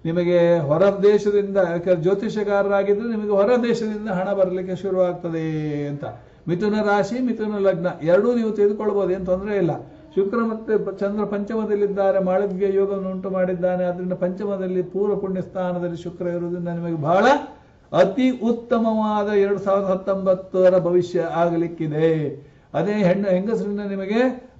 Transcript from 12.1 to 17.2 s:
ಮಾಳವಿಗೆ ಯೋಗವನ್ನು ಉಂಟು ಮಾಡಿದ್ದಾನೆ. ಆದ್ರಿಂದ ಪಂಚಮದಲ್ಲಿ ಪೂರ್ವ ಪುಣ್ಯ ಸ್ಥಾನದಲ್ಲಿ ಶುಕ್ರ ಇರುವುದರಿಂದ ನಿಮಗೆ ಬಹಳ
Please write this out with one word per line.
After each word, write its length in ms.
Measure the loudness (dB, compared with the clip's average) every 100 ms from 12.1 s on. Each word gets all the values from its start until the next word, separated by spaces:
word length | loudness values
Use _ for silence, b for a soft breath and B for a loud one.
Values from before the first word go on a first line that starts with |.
| 2
ಮಾಳವಿಗೆ 560 | 2 0 0 0 0 2
ಯೋಗವನ್ನು 360 | 0 -2 -6
ಉಂಟು 180 | -6 -6
ಮಾಡಿದ್ದಾನೆ. 540 | -2 -2 0 -2 0
ಆದ್ರಿಂದ 300 | -2 -4 -6
ಪಂಚಮದಲ್ಲಿ 680 | -2 -4 -4 -6 -4 -4 -4
ಪೂರ್ವ 340 | -4 -2 0 0
ಪುಣ್ಯ 260 | -2 -6
ಸ್ಥಾನದಲ್ಲಿ 560 | -6 -6 -4 -4 -4 -6
ಶುಕ್ರ 300 | -10 -6 -6
ಇರುವುದರಿಂದ 400 | -4 -4 -6 -6
ನಿಮಗೆ 340 | -6 -4 -4
ಬಹಳ 240 | 2 4